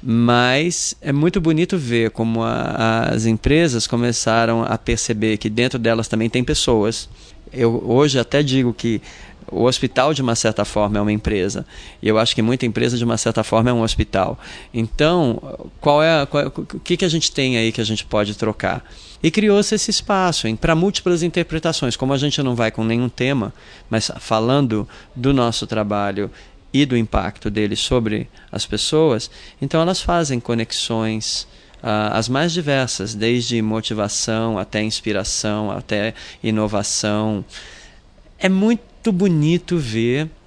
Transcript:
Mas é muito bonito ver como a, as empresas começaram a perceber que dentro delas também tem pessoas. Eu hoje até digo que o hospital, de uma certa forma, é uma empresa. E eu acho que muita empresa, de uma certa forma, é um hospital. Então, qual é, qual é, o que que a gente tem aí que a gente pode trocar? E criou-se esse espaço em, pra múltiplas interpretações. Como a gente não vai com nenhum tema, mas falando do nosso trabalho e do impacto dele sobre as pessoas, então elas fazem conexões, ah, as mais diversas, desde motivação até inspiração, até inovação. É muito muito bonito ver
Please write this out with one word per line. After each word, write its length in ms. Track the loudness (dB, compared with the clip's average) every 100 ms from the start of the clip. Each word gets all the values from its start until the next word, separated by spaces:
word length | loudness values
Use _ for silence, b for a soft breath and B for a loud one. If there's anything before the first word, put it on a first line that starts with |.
Mas 920 | 0 2 4 4 4 2 0 -2 -6 -6
é 120 | -2
muito 280 | 2 2 2
bonito 380 | 2 2 2 0
ver 320 | 0 2 0
como 320 | 0 -2 0
a, 640 | 0 -2 -4 0 0 2 0
as 140 | 2
empresas 640 | 2 2 4 4 4 0 -2
começaram 760 | 0 0 0 2 2 2 2
a 140 | 0 -2
perceber 640 | -2 -2 -2 0 0 0
que 100 | -2
dentro 300 | 0 0 0
delas 300 | 0 0 0
também 200 | 0 0
tem 160 | 0
pessoas. 640 | 0 0 2 2 2 -2 -10 B B B -16
Eu 300 | 0 2 2 2
hoje 320 | 4 4 2
até 240 | 0 0
digo 320 | 2 2 0
que 260 | 0 -2 -2 B B B B -10
o 140 | 0
hospital, 500 | 2 2 0 2 2
de 80 | 2
uma 120 | 0
certa 300 | 0 0 0
forma, 340 | -2 0 0 0
é 20 |
uma 100 | 0
empresa. 540 | 0 0 0 0 -4 -10 B B B
E 60 | 0
eu 100 | 2
acho 160 | 2
que 60 | 2
muita 240 | 0 0
empresa, 320 | -2 0 0 0
de 80 |
uma 140 | -2 0
certa 260 | 0 0
forma, 240 | 2 2 2
é 40 |
um 100 | 2
hospital. 560 | 0 0 -2 0 -2 -4 B B B
Então, 960 | -6 -4 0 2 4 2 0 -6 -14 -16 -2
qual 220 | 2 4
é, 240 | 4 2 0
qual 160 | -2
é, 40 | -2
o 340 | -6 -10 -10
que 160 | -4 -2
que 80 |
a 40 | 0
gente 220 | 0 -2
tem 260 | 0 0 2
aí 120 | 0
que 100 | 0
a 40 |
gente 220 | -2 -4 -2
pode 280 | 0 0
trocar? 480 | -2 -4 -2 -2 -4 -8 B B B
E 80 | 0
criou-se 440 | 2 4 4 4
esse 160 | 0 0
espaço 580 | -4 0 0 2 0 -2
em, 80 | -2
pra 180 | 2
múltiplas 480 | 2 2 0 0 0
interpretações. 720 | 0 -2 -2 -2 -2 0 -2
Como 180 | -2 0
a 60 | 0
gente 240 | 0 0
não 120 | -2
vai 160 | 0 0
com 140 | 0
nenhum 240 | 0 0 0
tema, 440 | -2 0 0 -2 -6 B B B
mas 220 | -2 -2 -8
falando 680 | -2 0 2 2 2 0 -4 B B
do 180 | -4 0
nosso 340 | 2 2 0 -4
trabalho 640 | -4 -2 -2 -2 -4 -6 B B B -4
e 140 | 0 2
do 100 | 2
impacto 540 | 2 0 -2 -6 -6
dele 260 | -2 -2 -2
sobre 520 | 0 0 0 -2 -6 B B
as 160 | -8 -6
pessoas, 640 | -4 0 2 4 2 -4 B B B
então 200 | -2 0
elas 200 | 0 0
fazem 400 | 0 0 0 -2
conexões, 1080 | -2 -2 -2 -4 -4 -2 -2 -2 -4 -6 -8 B B B
ah, 360 | -4 -2 0 -2
as 100 | 0
mais 220 | 0 0
diversas, 640 | 0 0 0 0 -4 -6
desde 460 | -2 0 0 0 0
motivação 960 | 0 -2 -2 -2 -2 -2 -2 0 0 -2
até 240 | -4 -2
inspiração, 880 | -2 -4 -4 -4 -2 -4 -2 -2 -4
até 440 | -6 -4 -2 -2 -6 B B
inovação. 1000 | -2 0 0 -2 -2 -2 -2 0 0 -2 -6 B B B B B -20 -20 -20 -4
É 80 | 0
muito 460 | 2 2 0 -4 -6
muito 80 | -2
bonito 640 | 2 2 4 2 0 0 -4
ver 540 | -2 -2 0 0 -4 -10